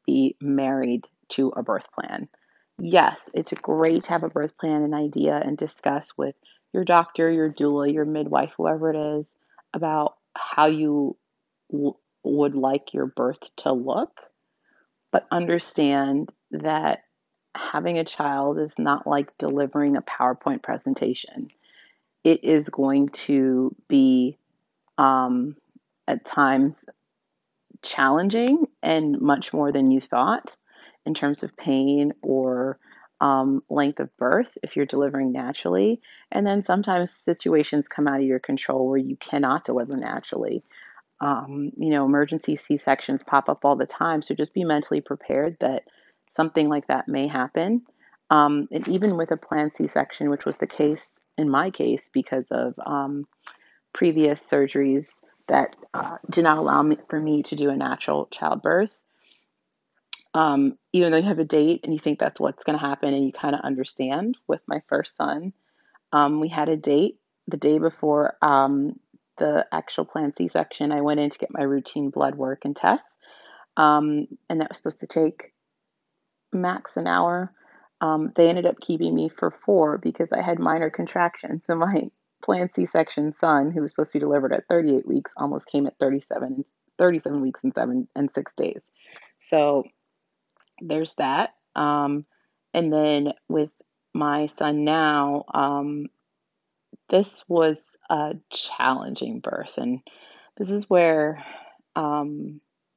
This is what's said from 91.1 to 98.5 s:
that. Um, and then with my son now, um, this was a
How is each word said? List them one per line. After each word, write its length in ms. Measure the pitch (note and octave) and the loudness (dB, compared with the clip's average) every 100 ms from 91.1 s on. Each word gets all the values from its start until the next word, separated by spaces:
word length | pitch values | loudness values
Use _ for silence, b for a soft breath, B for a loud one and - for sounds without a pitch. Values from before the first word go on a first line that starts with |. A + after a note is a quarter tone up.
| - | -4
that. 360 | C3+ C#3+ A3+ - _ - | -2 -2 -2 -8 _ -2
Um, 480 | D3 D3 C#3+ D3 D3+ _ _ _ _ | 0 0 -2 -4 -8 _ _ _ _
and 180 | - E3 | -2 0
then 400 | D3+ D3+ D3 C#3+ - - | 2 2 2 0 -6 -4
with 220 | D#3+ D3+ _ _ _ _ | -2 -2 _ _ _ _
my 360 | D#3 D3 D3 D3+ - | -4 -2 0 -4 -4
son 260 | D3+ D3+ | -2 0
now, 600 | D3+ D#3+ D#3 D3 C#3+ C#3+ - | 0 2 2 2 0 -2 -4
um, 540 | - C#3 C#3+ C#3+ D3 D3 - _ _ _ _ _ _ _ - _ | -2 0 -2 -4 -6 -10 -14 _ _ _ _ _ _ _ -20 _
this 340 | F#3 G3+ - - | 2 2 -6 -2
was 300 | E3+ D#3+ D#3 _ _ - | 2 2 0 _ _ -4
a 260 | D3+ D3+ D#3 _ | -4 -2 -8 _